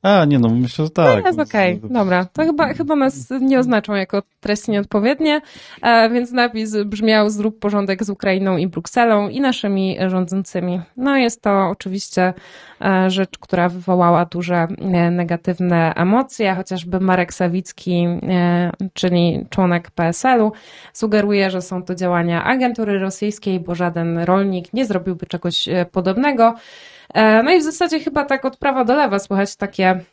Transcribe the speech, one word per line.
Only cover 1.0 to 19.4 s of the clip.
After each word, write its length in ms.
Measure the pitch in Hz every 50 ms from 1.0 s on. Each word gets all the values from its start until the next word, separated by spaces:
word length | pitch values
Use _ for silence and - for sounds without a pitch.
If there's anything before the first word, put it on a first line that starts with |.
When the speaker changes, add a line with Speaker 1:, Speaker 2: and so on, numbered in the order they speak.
| 165 139 120 101
Speaker 2:
No, 60 | 95 359
jest 120 | 349 -
okej, 400 | 294 - - 214 190 180 - 208 220
Speaker 1:
Z- 80 | 214
Speaker 2:
dobra. 320 | 254 240 202 190 180 180 185
To 200 | 185 _ - 311
chyba, 300 | 320 311 294 330 262 -
chyba 220 | - 311 285 311
nas 340 | 294 269 269 269 269 - - 254 269
nie 180 | 254 269 269 254
oznaczą 360 | 247 247 240 214 - - 208
jako 280 | 196 190 - - 202 - _ _ _
treści 300 | - 208 208 208 - -
nieodpowiednie, 720 | 214 202 202 - - 208 202 240 294 277 311 302 294 302 294 - - - - - - -
e, 280 | - 240 233 226 226 226
więc 220 | 233 247 247 240
napis 440 | 247 254 240 240 226 220 220 214 214 208 202
brzmiał: 440 | 208 208 202 220 220 220 214 208 214
„Zrób 280 | 214 208 208 220 214 _
porządek 460 | - 202 202 202 202 196 196 185 226
z 60 | 202
Ukrainą 460 | 202 - - 202 190 185 196 196 185
i 100 | 175 180
Brukselą 640 | 190 170 170 170 - - 247 233 233 220 208 208 202
i 120 | - 262
naszymi 560 | 277 269 247 - - 208 196 190 190 190 185 - 185 190
rządzącymi”. 720 | 185 185 185 165 185 196 185 - - 190 175 180 175 180 170 _ _
No, 200 | 247 254 277 277
jest 260 | 269 254 233 233 -
to 260 | _ 208 202 196 196 170
oczywiście, 680 | 170 - - 190 185 196 - - - 190 180 185 180 - - - - - - - - _
e, 300 | - 190 190 185 185 185
rzecz, 280 | 185 190 190 - - -
która 300 | - - - 175 175 180
wywołała 560 | 170 185 175 185 185 180 175 170 175 170 175
duże, 300 | 170 - 175 180 170 180 175 165 165 196 -
e, 320 | - 196 185 175 170 170
negatywne 840 | 175 175 175 165 170 165 _ - 175 - 185 180 175 170 165 160 -
emocje, 600 | - 175 185 208 247 254 247 - - 220 196 190
chociażby 460 | 185 190 - 190 180 165 180 180 220
Marek 340 | 196 185 185 180 175 170 -
Sawicki, 720 | - 185 175 170 190 185 - - - - 180 180 175 175 175 175 175 - -
e, 420 | 185 180 175 175 175 175 180 175 - _ 196 185
czyli 540 | _ - - 185 175 175 175 170 160 -